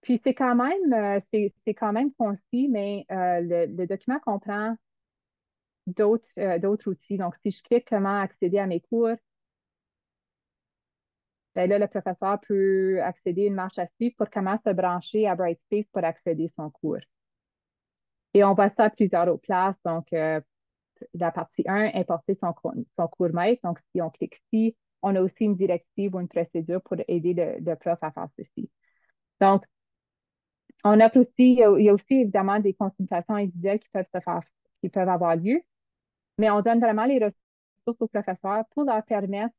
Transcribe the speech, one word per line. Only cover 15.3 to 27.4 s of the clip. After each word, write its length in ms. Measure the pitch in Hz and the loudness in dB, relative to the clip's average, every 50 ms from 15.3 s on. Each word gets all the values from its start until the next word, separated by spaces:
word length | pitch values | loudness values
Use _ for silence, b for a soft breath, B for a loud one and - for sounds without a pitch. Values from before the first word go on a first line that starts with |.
| 180 | 0
Brightspace 520 | 170 185 170 170 _ _ _ - 202 214 _ | 0 -2 -4 -4 _ _ _ -4 -4 -4 _
pour 120 | _ 202 175 | _ -4 -4
accéder 420 | 165 160 _ _ 175 165 - 160 | -4 -4 _ _ -6 -4 -4 -4
à 180 | 165 _ - 156 | -6 _ -10 -12
son 60 | 151 | -12
cours. 300 | - _ - 156 - - - _ _ _ _ _ _ _ _ _ _ _ _ _ _ _ _ _ _ _ _ _ _ _ _ _ _ | -14 _ -6 -6 -6 -6 -10 _ _ _ _ _ _ _ _ _ _ _ _ _ _ _ _ _ _ _ _ _ _ _ _ _ _
Et 100 | 202 202 | 4 6
on 100 | 196 190 | 6 6
voit 160 | 180 196 202 | 4 2 2
ça 160 | - - 220 | 4 2 2
à 40 | 214 | 2
plusieurs 380 | - _ 214 190 - 175 170 180 | 2 _ 0 2 2 0 2 2
autres 140 | 170 147 | 0 -2
places. 340 | _ - 202 180 185 196 190 _ _ | _ -4 -2 0 0 0 -2 _ _
Donc, 300 | 180 165 165 156 _ - | -6 -6 -6 -6 _ -4
euh, 260 | 165 156 160 156 156 147 _ _ _ _ _ _ _ _ _ _ _ - - _ | -4 -2 -2 -2 -4 -6 _ _ _ _ _ _ _ _ _ _ _ -20 -16 _
la 180 | 175 180 165 | -4 -4 -4
partie 320 | - 175 - - _ - - - | -4 -6 -10 -10 _ -6 -4 -2
un, 220 | 190 208 214 208 - | 0 0 -2 -2 -2
importer 440 | 190 180 - 175 165 - - 196 - | -4 -4 -2 -4 -6 -2 -4 -4 -4
son 120 | - 175 170 | -4 -6 -6
cours, 200 | - _ 160 - - 240 _ _ - | -6 _ -10 -8 -8 -12 _ _ -6
son 100 | 170 165 | -6 -6
cours 260 | - _ 180 170 165 | -2 _ -2 -2 0
maître. 280 | 170 175 208 240 240 - | 0 0 0 0 0 -2
Donc, 160 | 180 170 - _ _ | -8 -8 -8 _ _
si 100 | _ 185 | _ -6
on 80 | 170 160 | -6 -6
clique 300 | - _ - - - _ _ _ - | -6 _ -10 -10 -10 _ _ _ -2
ici, 240 | 220 220 226 226 _ _ _ _ _ | 0 0 0 -2 _ _ _ _ _
on 140 | - 202 196 | -4 -2 0
a 60 | 190 | 2
aussi 240 | 185 185 _ _ 226 | 0 0 _ _ 0
une 100 | 214 208 | 0 0
directive 600 | 180 190 190 - - _ _ _ - 196 202 185 | 0 0 0 0 -2 _ _ _ -6 -4 -4 -4
ou 40 | 185 | -6
une 80 | 180 175 | -8 -4
procédure 540 | _ 165 170 - _ 175 160 160 170 185 - | _ -4 -4 -4 _ -8 -6 -4 -6 -6 -4
pour 140 | - 196 170 - - | -6 -8 -8 -4 -4
aider 260 | 175 175 156 175 180 | -4 -2 0 -2 -2
le, 260 | 170 | 0